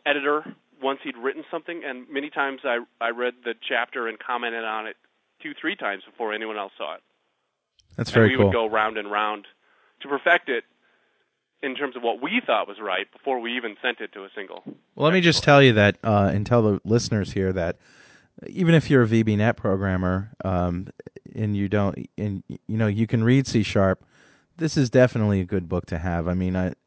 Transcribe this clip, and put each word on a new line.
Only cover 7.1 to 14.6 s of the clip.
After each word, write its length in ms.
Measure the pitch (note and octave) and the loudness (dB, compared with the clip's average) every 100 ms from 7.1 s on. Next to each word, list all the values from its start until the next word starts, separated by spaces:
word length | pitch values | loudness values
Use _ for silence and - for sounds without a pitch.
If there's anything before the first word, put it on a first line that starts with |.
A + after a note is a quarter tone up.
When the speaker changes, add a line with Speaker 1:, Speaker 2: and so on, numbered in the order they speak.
| _ _ _ _ _ _ _ _ - | _ _ _ _ _ _ _ _ -8
Speaker 2:
That's 120 | A#2 | 0
Speaker 1:
And 60 | A#2 | 4
Speaker 2:
very 140 | A2 | 4
Speaker 1:
we 60 | C3 | 6
Speaker 2:
cool. 80 | G2+ | 4
Speaker 1:
would 60 | |
go 140 | A#2 A2 | 2 0
round 300 | A2 G#2+ A2 | 0 0 -4
and 140 | G2+ | -4
round 340 | G#2 G#2+ G#2 G2+ _ _ _ _ _ | -2 -2 -4 -12 _ _ _ _ _
to 60 | C#3 | -8
perfect 420 | C#3+ F3+ F3 - | -2 2 2 0
it 140 | A#2+ - _ _ _ _ _ _ _ _ _ | -6 -6 _ _ _ _ _ _ _ _ _
in 140 | C#3 B2+ | -10 -6
terms 200 | C#3+ B2 | -8 -4
of 60 | |
what 200 | A#2 A2 | -4 -4
we 200 | D3+ A#3 | -4 -2
thought 240 | F3+ G#2+ F2+ | 0 0 -2
was 100 | G2+ | -8
right 240 | G#2 F#2 G2+ | -6 -4 -6
before 280 | _ C#3 B2+ | _ -6 -4
we 160 | A#2 B2 | -4 -6
even 180 | A#2 G2+ | -6 -6
sent 200 | B2+ A#2+ | -6 -6
it 100 | G#2+ | -10
to 100 | G#2 | -14
a 60 | G2 | -16
single 300 | - F#2+ F2+ | -14 -14 -16